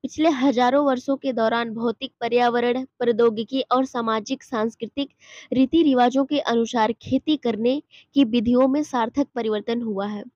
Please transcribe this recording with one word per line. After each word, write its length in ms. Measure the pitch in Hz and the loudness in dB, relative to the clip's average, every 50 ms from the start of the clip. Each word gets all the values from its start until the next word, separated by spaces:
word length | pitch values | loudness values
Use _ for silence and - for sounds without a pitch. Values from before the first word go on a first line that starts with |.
| - | -12
पिछले 260 | 269 - - 311 330 | -12 -6 0 0 0
हजारों 580 | 302 254 254 285 240 226 247 247 254 285 294 | 2 2 2 0 2 2 2 2 2 2 2
वर्षों 300 | 277 262 254 - - 277 | 2 0 -2 -2 -4 -4
के 160 | 269 - 277 247 | -2 -2 -4 -2
दौरान 380 | 226 226 220 226 233 233 233 | 0 0 0 0 -2 -4 -4
भौतिक, 420 | 220 226 226 240 226 _ 269 247 _ _ | -6 -4 -4 -4 -4 _ -10 -14 _ _
पर्यावरण, 640 | 240 233 233 240 247 240 233 240 240 240 240 254 262 | -6 0 0 2 2 2 2 0 0 0 -2 -2 -4
प्रौद्योगिकी 760 | - _ _ 247 233 240 208 233 233 220 214 233 - 262 269 - | -8 _ _ -2 0 2 4 2 2 2 0 -8 -4 -4 -4 -2
और 220 | _ 247 254 262 | _ 0 0 0
सामाजिक 580 | 262 - 247 233 220 220 220 214 - 269 269 - | -2 -4 -6 -4 -2 -2 -4 -4 -6 -8 -8 -8
सांस्कृतिक 680 | - - 220 214 226 226 _ - 208 _ - 277 277 _ _ _ - - - - - - | -8 -4 -4 -4 -4 -4 _ -12 -10 _ -8 -8 -8 _ _ _ -20 -20 -20 -10 -4 0
रीति 300 | 247 262 262 - 330 339 | 0 2 2 4 2 4
रिवाजों 420 | 302 262 247 247 247 254 269 277 | 4 4 4 4 2 2 0 -2
के 160 | 269 294 285 | 0 -2 -4
अनुसार 520 | - - 233 233 233 220 - 240 214 220 226 | -2 0 0 0 -2 -2 0 0 0 0 -2
खेती 440 | _ - - 254 269 _ - 311 | _ -6 -4 -4 -2 _ 0 -2
करने 460 | 285 - 240 226 202 226 240 262 294 - _ _ - _ _ _ | -2 0 -4 -4 0 0 0 0 -2 -4 _ _ -20 _ _ _
की 100 | 277 277 | 2 2
विधियों 440 | 226 220 240 214 233 247 247 262 269 | 4 2 0 2 2 4 4 4 4
में 140 | 262 294 294 | 2 0 -2
सार्थक 460 | - - 247 226 226 - 277 285 - _ | -2 -2 -4 -4 -2 -2 -4 -4 -4 _
परिवर्तन 480 | 254 233 226 214 208 202 226 233 240 240 | -6 -4 -2 -2 -4 -2 -4 -4 -4 -4
हुआ 240 | 226 208 190 196 | -4 -4 -4 -4
है। 180 | 208 208 202 208 247 _ | -6 -6 -10 -12 -14 _